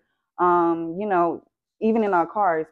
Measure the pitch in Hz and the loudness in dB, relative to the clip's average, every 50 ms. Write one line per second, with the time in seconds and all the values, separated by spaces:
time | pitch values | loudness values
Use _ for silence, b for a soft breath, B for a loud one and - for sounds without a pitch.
0 | _ _ _ _ _ _ _ - 175 175 175 175 175 170 170 165 165 165 165 180 | _ _ _ _ _ _ _ -2 0 2 2 2 2 2 0 -2 -4 -6 -8 -6
1 | 208 214 190 175 175 170 147 - - _ _ _ _ _ _ - - 220 220 233 | -4 -2 0 0 0 0 -2 -6 -10 _ _ _ _ _ _ -4 0 0 2 2
2 | 220 202 190 175 - 330 - 214 208 185 165 160 160 - | 0 0 0 0 0 -2 -2 0 0 0 0 0 -2 -6